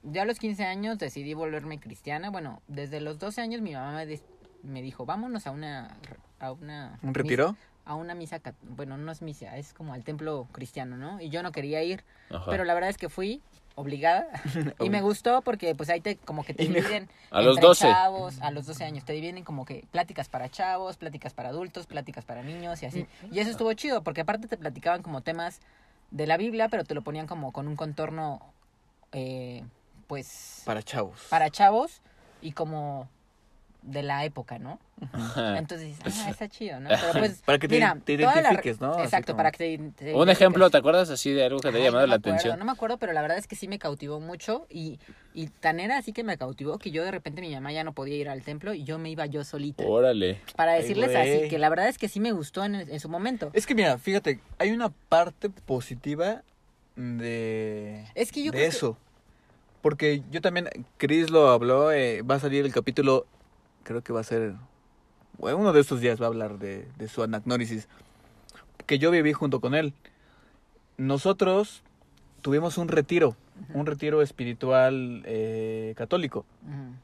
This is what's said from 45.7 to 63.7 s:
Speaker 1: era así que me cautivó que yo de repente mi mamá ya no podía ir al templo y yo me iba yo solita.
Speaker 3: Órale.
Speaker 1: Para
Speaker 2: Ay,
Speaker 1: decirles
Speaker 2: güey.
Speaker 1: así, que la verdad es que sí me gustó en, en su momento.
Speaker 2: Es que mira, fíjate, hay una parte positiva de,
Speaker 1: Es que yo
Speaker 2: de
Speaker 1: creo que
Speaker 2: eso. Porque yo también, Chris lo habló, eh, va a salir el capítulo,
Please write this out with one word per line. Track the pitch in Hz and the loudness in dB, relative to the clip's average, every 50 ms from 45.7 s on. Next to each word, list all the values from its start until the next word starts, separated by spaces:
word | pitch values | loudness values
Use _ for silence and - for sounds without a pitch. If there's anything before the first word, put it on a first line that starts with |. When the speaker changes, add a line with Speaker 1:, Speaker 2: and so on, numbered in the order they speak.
| 160 170 | 0 0
Speaker 1:
era | 180 208 262 277 | -2 -2 -2 -2
así | 233 - 214 | -2 -6 -8
que | - 240 | -8 -6
me | 220 185 147 | -6 -6 -6
cautivó | 131 127 135 - 143 143 160 - | -6 -8 -8 -8 -6 -6 -6 -6
que | - 208 | -8 -6
yo | 147 160 165 | -6 -4 -4
de | 277 | -4
repente | 294 175 - - 147 156 | -6 -8 -10 -10 -12 -10
mi | 185 170 147 | -10 -10 -10
mamá | 135 135 143 151 | -8 -8 -8 -8
ya | 156 160 | -6 -8
no | 160 147 | -8 -8
podía | - 135 139 147 | -8 -8 -6 -6
ir | 147 143 147 | -6 -6 -6
al | 139 131 | -8 -10
templo | 127 - 147 151 147 202 214 | -10 -12 -12 -10 -8 -8 -8
y | 170 151 | -8 -8
yo | 131 156 160 | -8 -8 -8
me | 160 160 | -8 -8
iba | 160 156 156 147 | -6 -6 -6 -6
yo | 143 147 143 | -6 -8 -8
solita. | 143 - 147 143 147 143 - - | -8 -8 -8 -8 -6 -4 -2 0
Speaker 3:
Órale. | 98 104 113 123 131 123 107 95 90 95 98 - - - | 2 4 6 6 6 4 4 2 0 -2 -4 -10 -16 -2
Speaker 1:
Para | - 165 165 165 | 2 4 4 4
Speaker 2:
Ay, | 165 | 4
Speaker 1:
decirles | 165 180 202 196 240 262 | 2 2 0 2 2 2
Speaker 2:
güey. | 247 - 160 139 143 151 | 4 4 4 6 4 2
Speaker 1:
así, | 156 151 | 2 2
que | 156 156 | 0 2
la | 151 156 | 4 4
verdad | 160 165 190 233 | 4 4 2 0
es | 262 - | 0 -2
que | - 208 | -6 -6
sí | - 202 | -2 -2
me | 208 240 | -2 0
gustó | 220 180 151 147 _ 185 196 | 0 -2 -4 -6 _ -4 -4
en, | 208 202 | -4 -4
en | 202 175 139 139 151 | -6 -6 -8 -10 -10
su | 147 160 | -8 -6
momento. | 160 170 190 240 254 220 170 147 143 | -6 -4 -4 -4 -4 -4 -6 0 0
Speaker 2:
Es | 208 208 - | 0 2 2
que | 277 | 2
mira, | 220 202 160 131 120 | 4 4 4 4 2
fíjate, | - - 196 202 - 151 139 113 - - - - | 0 0 0 0 2 0 -2 -2 -4 -18 -4 0
hay | 170 202 | 0 2
una | 220 233 240 214 | 2 2 -2 -2
parte | 147 _ _ _ - 160 170 175 156 _ - 208 | -4 _ _ _ 4 6 6 4 0 _ -6 -6
positiva | 190 - - - 135 127 123 - 131 120 - 143 147 147 170 190 220 254 - _ _ _ _ _ _ _ _ _ _ - 127 123 | -6 -6 -6 -4 -4 -4 -4 -6 -12 -8 -6 -6 -2 -2 -2 -2 -2 -4 -8 _ _ _ _ _ _ _ _ _ _ -10 -8 -6
de, | 120 117 117 117 117 117 113 110 110 110 110 107 107 107 104 104 107 107 107 - - | -6 -6 -4 -4 -4 -4 -4 -4 -4 -4 -4 -6 -6 -8 -10 -10 -12 -14 -16 -12 -4
Speaker 1:
Es | - 240 233 | -4 -4 -4
que | - 294 285 | -4 -6 -6
yo | 311 | -4
Speaker 2:
de | 311 - | 0 2
Speaker 1:
creo | - 165 | 0 2
que | 160 | 0
Speaker 2:
eso. | - - 123 113 - _ _ _ _ _ _ _ _ _ _ _ _ _ _ _ _ | 0 -2 -2 -4 -4 _ _ _ _ _ _ _ _ _ _ _ _ _ _ _ _
Porque | _ 156 151 143 156 151 147 143 135 - | _ 0 2 2 0 0 0 0 -4 -6
yo | 139 165 | -8 -2
también, | 156 190 175 175 139 - - - 123 _ _ _ | -2 0 0 0 -4 -4 -10 -12 -16 _ _ _
Chris | - 160 147 160 165 156 | 0 2 4 4 4 6
lo | 160 160 151 135 | 8 10 10 12
habló, | 123 117 120 120 127 135 147 156 | 10 8 8 6 6 6 6 6
eh, | 156 143 131 120 113 104 110 | 4 4 4 2 0 -2 0
va | 123 135 | 0 0
a | 139 | 2
salir | 135 147 135 143 143 | 2 0 2 2 2
el | 139 127 | 2 2
capítulo, | 127 107 - 135 - 147 135 131 131 - _ _ _ _ _ _ _ _ _ | 0 0 0 0 2 4 6 6 4 2 _ _ _ _ _ _ _ _ _